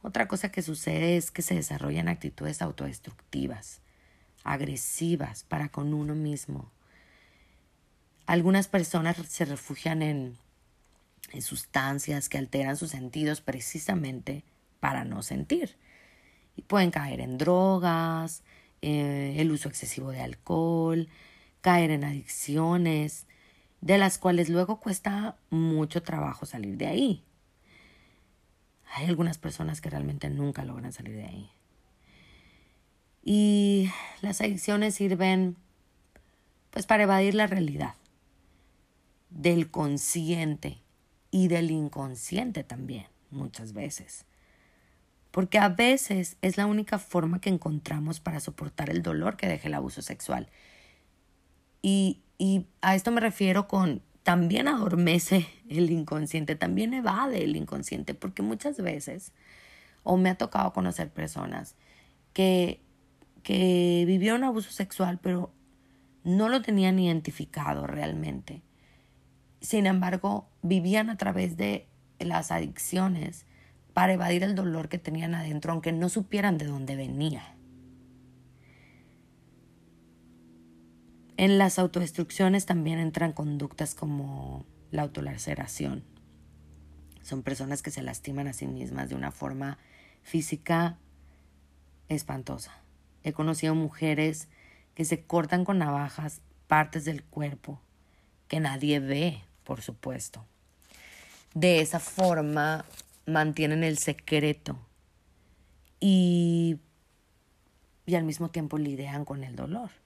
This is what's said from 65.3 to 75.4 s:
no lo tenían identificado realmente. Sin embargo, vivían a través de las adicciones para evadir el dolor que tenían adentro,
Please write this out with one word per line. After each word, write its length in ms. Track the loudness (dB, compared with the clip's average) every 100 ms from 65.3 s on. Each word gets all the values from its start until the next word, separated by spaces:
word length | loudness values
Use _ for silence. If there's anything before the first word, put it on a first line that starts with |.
| -2 -4 _ _ _ _ _ _ _
no 240 | 2 4 6
lo 140 | 2
tenían 360 | 2 4 4 4
identificado 880 | 4 2 -2 -8 -10 -6 -4 -2 -4
realmente. 760 | -4 -4 -4 -4 -6 -10 -16 -18 _ _ _ _ _ _ _ _ _
Sin 260 | -2 2 4
embargo, 640 | 4 2 0 -2 -2 -6 _
vivían 480 | 2 2 4 2 2
a 60 | -2
través 400 | -2 0 -2 0
de 300 | -2 -2 -6 _ _ _
las 320 | -4 -2 -2
adicciones 920 | -2 -2 -6 -4 0 0 0 -4 -10 -20 -20 -20 _ _
para 220 | 2 4
evadir 280 | 4 2 0
el 120 | 0
dolor 340 | 0 0 -2 -4
que 100 | -8
tenían 360 | -6 -6 -4
adentro, 380 | -4